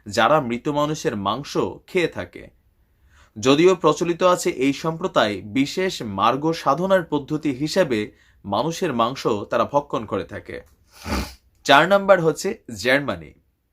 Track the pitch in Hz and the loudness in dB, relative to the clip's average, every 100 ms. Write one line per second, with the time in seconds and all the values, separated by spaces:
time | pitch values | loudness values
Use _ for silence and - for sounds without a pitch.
0 | 104 98 - 156 123 120 151 147 147 156 | -6 0 4 4 0 -4 -4 -2 -2 -4
1 | 156 113 98 117 143 170 104 - - 190 | -4 -4 -4 -4 -4 -4 -4 -6 -6 -2
2 | 160 110 87 - - _ _ _ _ _ | -2 -4 -12 -14 -20 _ _ _ _ _
3 | _ _ _ 110 117 143 180 180 156 156 | _ _ _ -2 2 6 6 4 2 2
4 | 170 170 180 180 185 - 135 139 165 160 | -2 0 2 2 0 -2 -2 -2 -4 -6
5 | 180 147 110 101 104 113 143 - 185 - | -2 0 0 -2 -4 -2 -2 -2 -4 -4
6 | 123 95 110 131 156 160 147 139 190 190 | -8 0 2 2 0 -2 0 0 2 0
7 | 165 147 139 151 151 123 156 - 175 110 | 0 -4 -4 -4 -4 -4 -2 0 0 0
8 | 104 - _ _ 98 101 147 160 175 120 | -4 -10 _ _ -4 -2 -2 -4 -4 0
9 | 117 135 156 104 110 120 110 143 147 139 | 0 -2 -2 -2 -2 -2 0 -2 -2 -6
10 | 107 101 85 98 - - - _ _ - | -6 -6 -8 -12 -14 -16 -16 _ _ -18
11 | - 69 - - _ _ - 143 170 196 | -8 -6 -6 -12 _ _ 4 6 6 4
12 | 196 190 160 151 190 - - 107 117 135 | 6 4 4 0 -4 -8 -12 -4 0 2
13 | 139 90 76 - _ _ _ | 0 -8 -12 -20 _ _ _